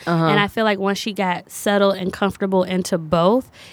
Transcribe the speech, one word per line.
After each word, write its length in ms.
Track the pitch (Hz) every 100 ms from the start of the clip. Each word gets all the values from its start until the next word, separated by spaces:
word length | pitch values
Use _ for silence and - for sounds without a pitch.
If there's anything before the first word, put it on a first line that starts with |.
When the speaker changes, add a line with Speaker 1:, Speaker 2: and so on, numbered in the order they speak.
| -
Speaker 1:
Uh-huh. 180 | 170 165
Speaker 2:
And 140 | 151
I 60 | 202
feel 160 | 226 220
like 120 | 196
once 180 | 196 196
she 160 | -
got 360 | 202 185 180 -
settled 460 | - - 202 196 190
and 160 | 185
comfortable 520 | - 196 - 196 190
into 340 | 180 185 180 180
both, 520 | 156 165 175 240 - - -